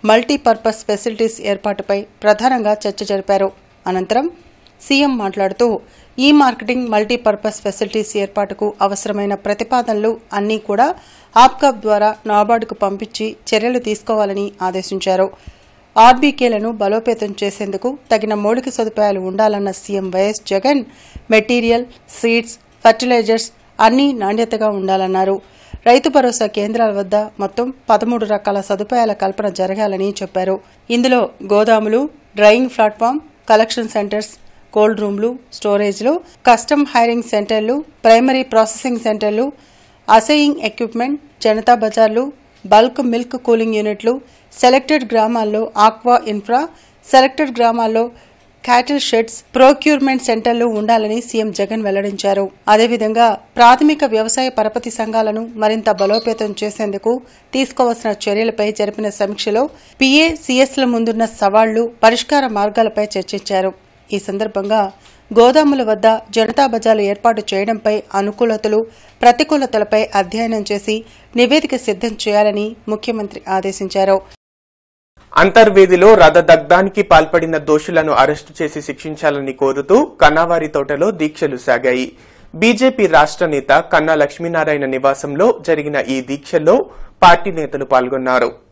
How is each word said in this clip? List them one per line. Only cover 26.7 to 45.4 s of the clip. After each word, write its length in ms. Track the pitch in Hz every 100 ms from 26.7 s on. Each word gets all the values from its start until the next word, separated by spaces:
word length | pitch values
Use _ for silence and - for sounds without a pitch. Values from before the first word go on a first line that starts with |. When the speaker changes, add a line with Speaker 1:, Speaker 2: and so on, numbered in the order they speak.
| 220 226
Speaker 1:
వద్ద 240 | 202 190 208
మొత్తం 580 | 214 - 196 - 247 262 -
పదమూడు 360 | 208 220 240 214
రకాల 360 | 208 208 202
సదుపాయాల 520 | 190 190 208 247 226
కల్పన 360 | 202 196 190 208
జరగాలని 600 | 180 185 196 214 190 196 202
చెప్పారు. 380 | 190 185 185 190 _ _ _
ఇందులో 400 | 240 247 247 233 - 196
గోదాములు, 560 | 208 214 220 214 226 294 - _ 202
డ్రైయింగ్ 340 | 208 226 254 247
ప్లాట్‌ఫామ్, 440 | 214 214 226 285 - _ -
కలెక్షన్ 380 | 220 220 247 220
సెంటర్స్, 420 | 220 202 202 175 - - - _
కోల్డ్ 260 | 214 214 214
రూమ్లు, 360 | 208 202 226 254 _
స్టోరేజ్లు, 680 | - 208 202 208 196 220 339 - _ -
కస్టమ్ 340 | 226 - 285 285 240
హైరింగ్ 280 | 233 233
సెంటర్లు, 600 | 233 214 208 220 214 277 302 _
ప్రైమరీ 400 | 226 226 254 262
ప్రాసెసింగ్ 560 | 262 226 220 - 262 233
సెంటర్లు, 520 | 226 214 208 214 269 285 _ _ _ _ -
అసేయింగ్ 520 | 220 220 302 294 285
ఎక్విప్‌మెంట్, 600 | 220 - 226 226 254 294 - _
జనతా 320 | 226 214 226 240
బజార్లు, 560 | 214 220 220 220 277 - _ _ 190
బల్క్ 360 | 214 247 247
మిల్క్ 360 | 247 233 247 247
కూలింగ్ 380 | 240 233 226 220
యూనిట్లు, 460 | 214 208 226 262 - _ _ -
సెలెక్టెడ్ 440 | 247 262 262 311 247
గ్రామాల్లో 580 | 226 220 233